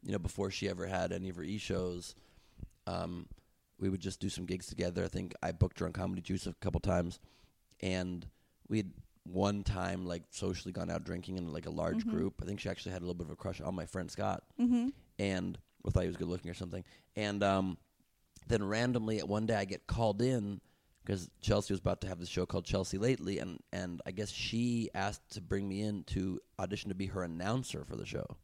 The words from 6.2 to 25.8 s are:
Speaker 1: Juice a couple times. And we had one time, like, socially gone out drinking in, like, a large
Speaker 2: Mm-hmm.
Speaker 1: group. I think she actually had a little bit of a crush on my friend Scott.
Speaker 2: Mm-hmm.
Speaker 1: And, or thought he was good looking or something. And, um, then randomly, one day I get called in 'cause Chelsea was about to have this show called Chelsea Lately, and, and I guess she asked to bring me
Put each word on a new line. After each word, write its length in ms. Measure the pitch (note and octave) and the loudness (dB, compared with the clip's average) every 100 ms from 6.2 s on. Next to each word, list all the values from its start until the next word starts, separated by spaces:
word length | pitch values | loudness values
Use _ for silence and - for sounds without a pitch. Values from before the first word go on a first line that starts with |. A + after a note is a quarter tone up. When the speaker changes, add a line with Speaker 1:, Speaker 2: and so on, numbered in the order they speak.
Speaker 1:
Juice 240 | - F#2+ - | -2 -4 -4
a 60 | |
couple 260 | E2+ G2+ F2+ | -4 -2 0
times. 380 | - F2+ F2 - - - - _ _ - | 2 2 2 -4 -16 -20 -20 _ _ -4
And 460 | F#2+ F#2 F2+ F2+ F2+ _ _ _ - | 0 0 0 -4 -8 _ _ _ -2
we 100 | A2 | 0
had 140 | F#2+ - - _ | 0 -6 -20 _
one 380 | - F2+ G2+ G2+ | -6 2 2 2
time, 400 | G2 G2+ F#2 F#2 F2+ | 0 0 0 -2 -2
like, 180 | F2 - | -4 -6
socially 420 | - F#2+ F2+ - | -4 -2 -2 -4
gone 180 | F2+ F2 | -4 -2
out 140 | E2+ | -2
drinking 340 | F2 F2+ F#2 F#2 | -2 -6 -4 -4
in, 140 | E2+ | -2
like, 140 | D#2 D#2+ | -4 -4
a 40 | |
large 280 | D#2+ E2 A3 | -2 0 2
Speaker 2:
Mm-hmm. 120 | A3+ | 2
Speaker 1:
group. 240 | G#3+ G2 - | 2 0 -2
I 40 | - | -4
think 140 | G2+ | -2
she 80 | G2 | -2
actually 240 | F#2 - | -4 -4
had 80 | F#2 | -4
a 20 | |
little 100 | F2 | -2
bit 120 | F2 E2 | -2 -4
of 60 | |
a 40 | E2 | -4
crush 240 | F#2+ F#2 | -4 -4
on 140 | - | -2
my 120 | F#2 E2 | -2 -2
friend 240 | F#2+ E2+ | -4 -4
Scott. 340 | - G2+ F#2 - - | -2 0 0 -4 2
Speaker 2:
Mm-hmm. 280 | A#3+ A#3+ B3 - - _ | 4 6 4 -2 -16 _
Speaker 1:
And, 400 | - F#2 F#2 - - _ | 2 2 0 -4 -10 _
or 80 | - | 2
thought 120 | F#2 | 4
he 60 | F2+ | 4
was 80 | F2 | 0
good 120 | E2 | -2
looking 220 | F2+ E2+ | -2 -4
or 40 | |
something. 300 | F2 F2+ F#2 F2 - _ - | -6 -6 -6 -10 -18 _ -2
And, 260 | G#2 G2+ | 0 4
um, 360 | G2 G2 F#2+ E2+ _ _ _ _ _ - - | 6 6 4 -2 _ _ _ _ _ -20 0
then 140 | A2+ | 2
randomly, 560 | G2 G#2+ B2 B2 A2 A2 | 4 2 4 4 2 0
one 260 | E2+ G#2 A2 | 2 2 4
day 80 | |
I 100 | A2 | 2
get 220 | G2 F#2+ - | 2 -4 -2
called 340 | A#2+ A2+ G2+ | 4 4 6
in 400 | B2 B2+ G2+ G2 _ _ _ _ - | 4 4 2 -4 _ _ _ _ -2
'cause 220 | G2 E2 _ | -2 -2 _
Chelsea 300 | - G2+ - | 4 4 4
was 60 | G2 | 0
about 200 | G2 F#2 | 2 0
to 40 | F#2+ | -2
have 100 | F2 | -6
this 100 | F2 | -4
show 160 | - F2 | -2 0
called 180 | G2 | 0
Chelsea 320 | F2 F#2+ F#2+ F#2+ | 2 0 2 2
Lately, 420 | A2+ C3 F2 F#2+ | 2 2 0 -2
and, 200 | F2+ E2+ - | -2 -8 -8
and 280 | F2+ F#2 F2 - | -6 -4 -6 -6
I 40 | |
guess 200 | F#2 G#2 | -4 -4
she 580 | - G2+ A2+ A#2+ A#2 A2+ | -2 0 2 4 4 0
asked 360 | - G2 - _ | 0 -2 -2 _
to 100 | - | -12
bring 260 | E2+ G2 G2 | -2 0 0
me 140 | G2 | 0